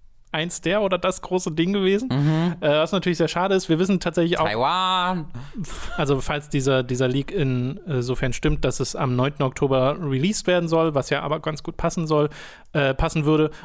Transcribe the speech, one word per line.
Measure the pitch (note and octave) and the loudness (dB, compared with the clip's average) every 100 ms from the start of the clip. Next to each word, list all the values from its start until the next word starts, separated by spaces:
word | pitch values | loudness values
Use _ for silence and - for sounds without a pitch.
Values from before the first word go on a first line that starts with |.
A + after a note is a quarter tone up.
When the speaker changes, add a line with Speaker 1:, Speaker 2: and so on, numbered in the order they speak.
| - - - | -20 -20 -10
Speaker 1:
eins | D#3 E3+ - | -4 -4 -4
der | E3 G3+ | 0 0
oder | G3 F3+ | 2 0
das | F#3+ - | -2 -4
große | - F#3 F3+ | -2 -2 -2
Ding | D#3 F3 | 0 0
gewesen, | G3+ F#3+ G3+ C4 | 2 2 2 0
Speaker 2:
Mhm. | C3 D3 D#3 F3 E3 | 2 2 2 0 0
Speaker 1:
äh, | D3+ | 0
was | D3+ E3 | 2 2
natürlich | F#3+ F3+ E3 | 0 0 0
sehr | D#3+ | 0
schade | E3+ F#3+ F#3+ | 0 2 0
ist. | - | 2
Wir | D#3+ | 2
wissen | F#3+ F#3+ | 2 2
tatsächlich | F3 E3+ E3+ E3+ | 0 0 2 2
auch, | |
Speaker 2:
Taiwan! | C#3+ G#2+ C3+ F3+ F#3 F#3 F3+ F#3 D3+ A#2 C#3 A#3 D#3+ - - - | 0 2 0 2 0 0 0 -2 -6 -10 -12 -10 -8 -6 -6 -2
Speaker 1:
also | C#3+ C#3 | 0 0
falls | A#2+ D3+ C#3+ | 0 -4 -2
dieser, | C#3+ C3+ C3 | 0 2 2
dieser | B2 B2 C3 | 2 0 2
Leak | C#3 C#3 | 0 -2
in, | F#3+ C3+ B2+ B2 G3 - | -2 0 0 -2 -6 -4
äh, | C3 | -4
sofern | A#2+ B2 B2+ | -2 -2 -2
stimmt, | - D3+ D3+ C3+ | 0 0 2 0
dass | - | -2
es | C3 - | -4 -2
am | C#3 B2 | -2 2
neunten | C3+ C#3+ | 0 0
Oktober | C3+ - C#3 C3 C3 D3+ | -4 0 2 2 2 0
released | D#3 C3 F3 G#3+ - | -2 0 0 -2 0
werden | F3+ E3+ | 0 2
soll, | E3 E3 | 2 2
was | C#3+ - | 0 -2
ja | D3 | -2
aber | D#3 D#3 | -2 -4
ganz | D#3 D3+ | -4 -8
gut | - - | -10 -4
passen | E3+ F#3 D#3 | -4 -2 0
soll, | D3+ D3 - - - - | 2 2 -2 -18 -20 -6
äh, | D#3 C3+ | 0 0
passen | C3+ E3 E3 | 2 0 0
würde | D3 D#3 D#3 - | 2 4 2 -2